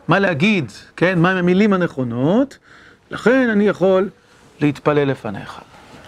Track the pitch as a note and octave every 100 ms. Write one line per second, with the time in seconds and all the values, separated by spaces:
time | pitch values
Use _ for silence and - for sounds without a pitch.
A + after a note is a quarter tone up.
0 | - F3+ G3 D3+ G3+ G3+ A#2+ - - -
1 | E3+ F#3 F3 F#3+ F3 F3+ G#3+ F#3+ E3+ -
2 | B2 A#2 C#3 G#3+ C#4 - _ - - -
3 | - - G#3 C4 B3 G#3 G#3 - F#3+ F#3
4 | G3 - _ _ - - D3 C#3+ D#3+ D3
5 | C#3 C3 - F#2+ - - - - - -